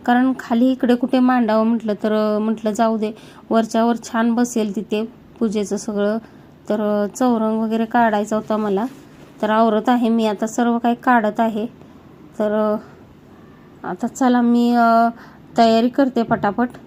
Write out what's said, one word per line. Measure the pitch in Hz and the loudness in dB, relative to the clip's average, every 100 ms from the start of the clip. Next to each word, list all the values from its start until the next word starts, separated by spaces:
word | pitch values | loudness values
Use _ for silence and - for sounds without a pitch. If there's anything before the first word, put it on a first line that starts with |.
| - | 2
कारण | 240 262 254 | 2 2 -2
खाली | - 226 254 | -4 0 2
इकडे | 254 233 240 | 0 0 0
कुठे | 254 254 | 0 0
मांडावं | 254 254 226 220 220 | 2 2 0 2 2
म्हटलं | 233 220 | 0 -2
तर, | 208 214 214 214 214 | -4 -2 0 0 -2
अ, | |
म्हटलं | 214 220 220 | -2 -4 -4
जाऊ | 214 226 226 | 0 0 0
दे, | 214 220 - - - | -4 -8 -20 -20 -2
वरच्यावर | 226 226 226 233 226 | 0 0 0 0 0
छान | - - 233 | -4 -2 0
बसेल | 226 240 233 214 196 | 0 0 -2 -4 -4
तिथे | 196 208 226 - - - | -4 -6 -6 -12 -20 -4
पूजेचं | 226 208 202 202 | -4 -2 -4 -6
सगळं. | - 202 202 220 - - - - - | -6 -2 -2 -2 -8 -20 -20 -20 -6
तर, | 214 208 208 | -2 0 0
अ, | 208 - | -2 -2
चौरंग | 254 233 220 220 | 0 0 0 -2
वगैरे | 220 220 226 | -2 -2 0
काढायचा | 240 233 208 208 214 | 2 2 0 -2 -4
होता | 220 214 | -2 -4
मला, | 214 196 247 - - - - - | -2 -2 -4 -10 -20 -20 -20 -6
तर | 214 | 0
आवरत | 214 226 214 214 | 2 2 2 2
आहे | 247 233 | 0 2
मी | 226 220 | 0 0
आता, | 202 220 | -2 -4
सर्व | - 240 233 | -2 0 0
काही | 240 240 | 0 -2
काढत | 269 247 214 214 | 2 2 2 0
आहे. | 226 214 240 - - - - - - - | -2 -2 -8 -10 -20 -20 -20 -20 -20 -6
तर, | 214 208 214 214 - - - - - - - - - - | -2 0 0 -2 -8 -20 -20 -20 -20 -20 -20 -20 -20 -16
अ, | - | -10
आता | 180 233 | -6 -8
चला | - 262 247 | 0 2 2
मी, | 240 240 240 | 2 2 2
अ, | 240 233 226 233 233 - - - - | 4 4 4 2 -2 -18 -20 -8 2
तयारी | 226 226 240 | 4 4 2
करते | 247 269 247 | 2 0 0
पटापट. | 226 226 208 202 240 - | -2 0 -2 -2 -4 -4